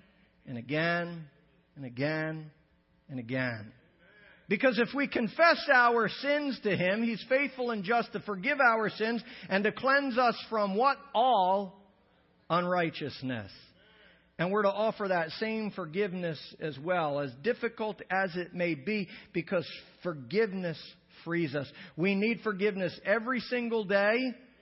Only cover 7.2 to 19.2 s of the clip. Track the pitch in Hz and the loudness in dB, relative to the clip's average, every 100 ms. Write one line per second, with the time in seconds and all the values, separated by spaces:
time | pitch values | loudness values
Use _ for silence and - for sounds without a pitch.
7.2 | - 262 285 - 240 220 185 233 - 202 | 0 0 0 -2 -4 -2 0 0 0 -6
8.2 | - 196 226 285 247 226 208 - 220 233 | -6 -4 -2 4 4 4 0 -2 -2 -2
9.2 | - - 175 190 208 208 254 277 277 233 | -6 -16 -2 0 2 0 2 4 2 2
10.2 | 247 - - 220 202 196 269 269 - 208 | 2 2 -2 0 0 2 2 2 -2 2
11.2 | 254 220 185 196 190 - - _ _ _ | 4 6 4 2 0 -10 -20 _ _ _
12.2 | _ _ - 170 175 180 165 - 143 - | _ _ 0 0 2 2 0 -2 -8 -6
13.2 | 131 117 98 - - _ _ - - _ | -6 -6 -8 -16 -20 _ _ -20 -20 _
14.2 | _ - 175 208 202 196 220 208 196 180 | _ -4 0 2 2 2 0 0 0 0
15.2 | 160 - 220 220 214 - 160 175 202 180 | 0 -4 -4 -2 -4 -6 -6 -2 -2 -2
16.2 | 170 147 - - 156 135 160 180 151 143 | -4 -6 -12 -8 -8 -6 -2 0 0 -2
17.2 | 139 123 185 240 233 226 226 190 - 185 | -4 -4 -2 -2 -4 -4 -6 -6 -4 -2
18.2 | 190 175 170 175 170 151 131 214 180 - | 0 -4 -6 -2 -2 0 -2 -2 -4 -10